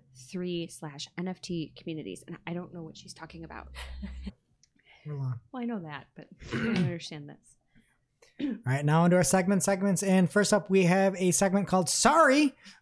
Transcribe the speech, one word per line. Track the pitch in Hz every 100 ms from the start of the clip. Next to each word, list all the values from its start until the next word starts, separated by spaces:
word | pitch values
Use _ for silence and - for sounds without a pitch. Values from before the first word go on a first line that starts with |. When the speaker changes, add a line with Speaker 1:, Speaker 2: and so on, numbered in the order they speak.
| _ -
Speaker 1:
three | - 185 180 175 165
slash | - 156 143 - -
N | 180
F | 180
T | - 175 151 -
communities." | - 156 110 90 -
And | 170 -
I |
don't | 175 180
know | 175
what | 160 143
she's | -
talking | - 165 165
about. | 160 - - - - -
<laughs> | 202 - - - _ _ _ _ _ _ 151
Speaker 2:
We're | 147
long. | 135 123 _
Speaker 1:
Well, | 254
I | 240
know | 226
that, | 160 147 - -
but | - - -
I | 226
don't | 226 196
understand | 170 175 - 156 147
this. | 147 _ _ _ _ _ _ _ _ _ -
Speaker 2:
<clears throat> | 269 220 -
All |
right, | 135
now | 147 156
into | 175 180
our |
segment | 170 190 180 196
segments. | 185 196 202 180
And | 196 185 180
first | 208 202
up, | 208 -
we | 190
have | 175 185 196 190
a | 185
segment | 165 196 196 190
called | 190 180
Sorry, | - 240 311 302 277 294 - - -